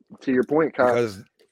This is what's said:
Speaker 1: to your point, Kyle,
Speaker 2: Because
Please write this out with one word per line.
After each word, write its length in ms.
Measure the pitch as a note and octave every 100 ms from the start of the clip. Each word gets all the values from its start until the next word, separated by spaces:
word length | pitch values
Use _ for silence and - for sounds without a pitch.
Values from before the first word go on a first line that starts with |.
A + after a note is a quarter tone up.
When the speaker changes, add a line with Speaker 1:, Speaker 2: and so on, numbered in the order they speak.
| _ G2+
Speaker 1:
to 100 | -
your 140 | B2+ A2+
point, 280 | D3+ D3+
Kyle, 200 | - B2 A#2+
Speaker 2:
Because 300 | A#2 F#2+ - _ _